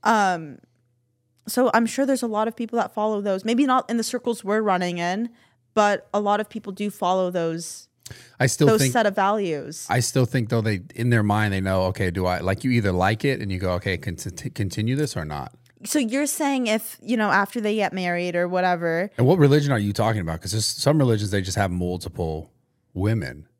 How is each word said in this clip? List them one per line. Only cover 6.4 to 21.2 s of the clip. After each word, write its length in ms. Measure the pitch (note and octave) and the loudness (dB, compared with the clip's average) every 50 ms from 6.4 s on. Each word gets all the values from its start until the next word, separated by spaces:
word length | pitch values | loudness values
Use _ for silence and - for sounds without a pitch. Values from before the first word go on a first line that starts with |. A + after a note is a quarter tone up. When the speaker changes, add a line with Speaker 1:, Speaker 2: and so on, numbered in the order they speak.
Speaker 1:
of 80 | G#3+ G#3 | 0 -4
people 240 | - A3 - - F#3+ | -8 -12 -10 -10 -8
do 180 | - G#3 G#3 | -6 -6 -6
follow 400 | F#3+ - G#3 F3+ F#3 F#3 F#3 F3+ | -4 -2 0 0 2 2 0 0
those, 580 | F3+ F3+ E3 E3 E3 E3+ E3+ - - - - _ _ _ _ - - - - - _ _ | -2 -2 -2 -2 -4 -6 -8 -12 -14 -16 -18 _ _ _ _ -20 -20 -20 -20 -20 _ _
Speaker 2:
I 80 | C3+ | 2
still 200 | C3+ - - D#3+ | 2 4 4 4
Speaker 1:
those 140 | C#3+ A3 G#3+ C#3 | 6 6 6 4
Speaker 2:
think 100 | C3 B2 | 4 4
Speaker 1:
set 140 | B3 A3 | 2 2
of 80 | G#3 G3 | 2 2
values. 720 | G#3 F#3+ G3 G#3 A3 G3+ F3 D#3 C#3+ - - D#3+ - - - | 2 2 2 2 0 -2 -2 -4 -6 -8 -10 -12 -14 -6 -2
Speaker 2:
I 120 | - B2 | 0 0
still 260 | A#2 - - C#3 B2+ | 0 0 2 2 0
think, 240 | A#2+ - C3+ A#2 G#2 | 2 2 -2 -2 0
though, 100 | A#2+ A#2 | 0 0
they, 220 | G#2+ A2 G#2+ F#2 F2+ - - | 0 0 -2 -2 -4 -10 -8
in 160 | - A2+ B2 | -4 0 2
their 120 | A#2+ A#2 G#2+ | 4 4 4
mind, 300 | G#2 G#2 G#2+ G#2+ G#2 G2 | 4 2 2 2 2 0
they 60 | F#2+ | 0
know, 240 | F#2+ F#2+ F#2+ F#2+ F#2 | 0 0 2 2 2
okay, 260 | F#2 F2+ - G2+ F2+ | 0 0 0 -2 -2
do 160 | E2+ G2 F#2 | 0 0 0
I, 140 | F2+ F2+ E2+ | 0 0 0
like, 220 | D#2 F#2 G2 - - | 0 -2 -2 -2 0
you 60 | C3 B2 | 0 0
either 200 | A#2+ G#2 G2+ F2+ | 2 2 2 2
like 320 | F2+ F2+ F#2+ A2 G#2+ - | 2 2 2 2 0 0
it 160 | C#3+ C3+ - | -2 -2 -2
and 100 | - G2 | -4 -6
you 80 | F#2+ F2+ | -4 -4
go, 140 | F#2 F#2 F2+ | -2 -2 -2
"Okay, 220 | F2 - G2+ F#2 | -2 -2 -2 -4
con-, 200 | E2 - - F2 | -4 -4 -8 -8
t-, 340 | D#2+ - - - - - C3 | -8 -10 -12 -12 -10 -12 -12
continue 440 | - - A2 F#2+ - - G#2+ A2+ B2+ | -6 -6 -6 -6 -4 -4 -2 -2 -2
this 220 | C#3 D3+ C#3 - | -2 -4 -4 -4
or 80 | - D#2+ | -8 -8
not?" 300 | D2+ D2+ C#2+ C2 - _ _ _ _ _ _ - | -6 -8 -8 -10 -12 _ _ _ _ _ _ -10
Speaker 1:
So 140 | G#3 - D4+ | -2 -2 -2
you're 280 | B3 A3 A#3 C4+ D4 | 0 0 -2 -2 -2
saying 400 | C#4+ - - D#4 C#4 C#4 C4 B3 A3 | -2 -2 -2 -2 -2 0 0 0 0
if, 300 | G#3+ A3 G#3+ - - - - | 0 -2 -2 -6 -14 -14 -4
you 140 | - B3 | -2 0
know, 140 | A3+ G#3+ G#3 | 0 2 2
after 300 | F3+ F#3+ G3+ G3 - A#3+ | 2 2 2 0 -2 -4
they 140 | G#3 G#3+ G#3 | -2 -2 0
get 160 | A3 G3+ F3+ - | 0 0 -2 -2
married 440 | F#3+ F3+ F3+ F3 F3 F3 F3+ E3+ | -2 -2 -2 -2 -2 -2 -2 -2
or 100 | F3 F3 | -2 -2
whatever. 640 | F3 F3+ F3+ F3+ F#3 F3+ E3+ E3+ E3+ E3 E3 F3+ G#3 _ - | 0 0 0 2 2 0 0 0 -2 0 0 -2 -4 _ 2
Speaker 2:
And 80 | B2 | 4
what 120 | B2+ F3+ F#3 | 4 6 6
religion 340 | D3+ C#3+ C3+ D3+ C#3+ C#3+ C#3 | 6 6 6 4 4 2 0
are 60 | A2 | 0
you 140 | G2+ G#2 G2+ | 0 -2 0
talking 280 | - A2+ A2 A2+ G#2+ | 0 0 0 0 0
about? 200 | F#2 D#2+ D#2+ E2 - | -2 -4 -6 -6 -6
'Cause 100 | F#2 F#2+ | -4 -4
there's 140 | A2 G#2+ | -2 -2
some 320 | - - - - C#3 D3 D#3+ | -2 -4 -2 0 2 4 4
religions, 320 | C#3 B2 A2+ G#2 | 4 4 2 2